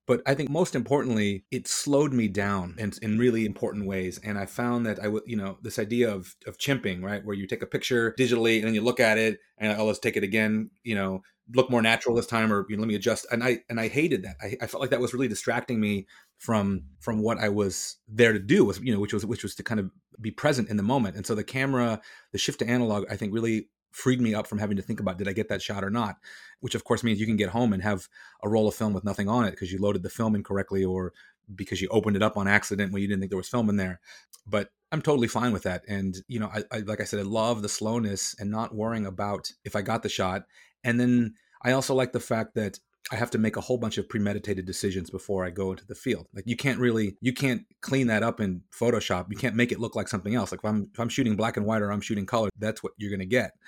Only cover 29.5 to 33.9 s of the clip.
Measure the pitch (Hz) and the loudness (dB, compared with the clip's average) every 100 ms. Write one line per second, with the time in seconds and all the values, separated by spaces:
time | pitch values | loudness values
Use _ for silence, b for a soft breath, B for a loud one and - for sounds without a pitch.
29.5 | - 92 95 101 101 92 - 113 107 - | -2 -6 0 0 0 -4 -2 0 0 0
30.5 | 98 95 98 95 92 90 B B B - | -2 0 0 0 0 -4 B B B -20
31.5 | 98 101 92 95 110 107 98 107 104 98 | -12 -6 -4 2 2 4 4 2 2 2
32.5 | 104 - 101 101 98 98 98 95 95 92 | 2 2 -2 -2 -2 -2 -2 -2 -4 -2
33.5 | 123 107 101 92 | 0 2 2 0